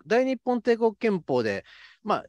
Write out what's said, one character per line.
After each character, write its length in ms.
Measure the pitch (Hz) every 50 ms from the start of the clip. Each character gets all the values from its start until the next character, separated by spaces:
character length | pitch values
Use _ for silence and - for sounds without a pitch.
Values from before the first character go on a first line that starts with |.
| -
大 200 | 151 214 240 262
日 100 | 262 262
本 260 | 233 - 247 247 240
帝 140 | - 247 233
国 180 | 214 233 220 208
憲 280 | - - 220 202 175 -
法 160 | - 135 123
で、 220 | 110 107 98 95 - - - - - - _ _ -
ま 120 | 214 190
あ、 100 | 135 -